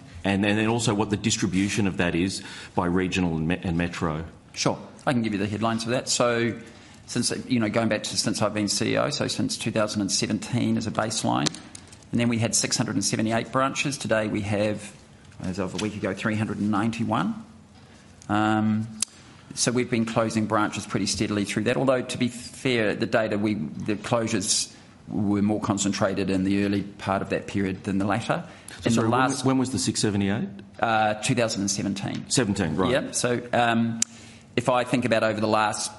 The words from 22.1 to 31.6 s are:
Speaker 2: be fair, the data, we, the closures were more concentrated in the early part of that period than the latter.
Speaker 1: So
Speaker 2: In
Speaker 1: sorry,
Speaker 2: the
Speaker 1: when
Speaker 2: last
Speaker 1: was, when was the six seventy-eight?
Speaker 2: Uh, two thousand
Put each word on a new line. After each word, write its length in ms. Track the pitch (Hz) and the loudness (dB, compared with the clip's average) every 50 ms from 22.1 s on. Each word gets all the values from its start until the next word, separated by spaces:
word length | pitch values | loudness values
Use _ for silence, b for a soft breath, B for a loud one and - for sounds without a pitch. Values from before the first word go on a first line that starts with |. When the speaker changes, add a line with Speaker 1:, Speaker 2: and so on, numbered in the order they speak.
| - - | -2 -2
Speaker 2:
be 100 | 123 120 | -2 -2
fair, 680 | 120 - - - - - - 131 123 117 110 101 85 | -2 -4 -12 -14 -10 -4 -2 0 2 2 2 2 0
the 100 | - 113 | 0 0
data, 300 | 95 - 120 110 107 107 | 0 2 2 2 2 0
we, 180 | 104 104 107 107 | 0 0 0 0
the 420 | 95 - 73 - - - 107 104 | 0 -4 -6 -8 -6 -4 -4 -4
closures 760 | 98 - - 123 117 113 110 110 104 90 - - - - - B B B B B B B | -4 -2 0 0 2 2 2 0 0 0 0 0 -2 -2 -4 B B B B B B B
were 360 | - - 92 107 98 101 101 101 | -6 -2 0 2 2 2 4 4
more 180 | 104 107 104 | 2 2 0
concentrated 680 | 107 - 104 98 - 98 101 - 113 98 98 95 95 92 | 0 0 0 0 0 0 0 2 2 0 2 0 0 0
in 140 | 95 95 95 | 2 2 2
the 200 | 95 98 101 101 | 2 2 2 2
early 180 | 101 101 101 95 | 2 0 0 -2
part 380 | - - - - 101 95 98 | -4 -8 -8 -2 -2 0 0
of 80 | 95 - | 0 -2
that 180 | - - - | -4 -4 -4
period 380 | - - 101 98 92 90 92 - | -4 -4 -2 -2 -2 -2 -4 -4
than 140 | 104 95 98 | -2 -2 0
the 80 | 98 | 0
latter. 360 | 107 98 113 110 - 147 170 175 B B B B B B B | 0 0 0 0 -2 -2 -4 -4 B B B B B B B
Speaker 1:
So 60 | B - | B 2
Speaker 2:
In 40 | 113 | 2
Speaker 1:
sorry, 100 | 113 117 | 4 4
Speaker 2:
the 40 | 113 | 4
Speaker 1:
when 100 | 120 123 | 4 4
Speaker 2:
last 100 | 131 131 | 4 2
Speaker 1:
was, 140 | 139 - - | 2 2 2
when 140 | 131 135 131 | 2 4 2
was 120 | 127 - | 2 0
the 80 | - 101 | 0 0
six 220 | - - 107 - | 0 0 0 2
seventy-eight? 480 | - 110 98 101 98 98 98 120 196 - - - - - - - | 2 2 2 2 2 2 0 0 -2 -6 -8 -12 -18 -16 -6 -2
Speaker 2:
Uh, 340 | - 117 113 110 110 107 107 | 0 2 4 4 4 2 2
two 200 | 107 - - 131 | 0 0 0 2
thousand 260 | 113 117 110 107 101 | 2 2 2 0 0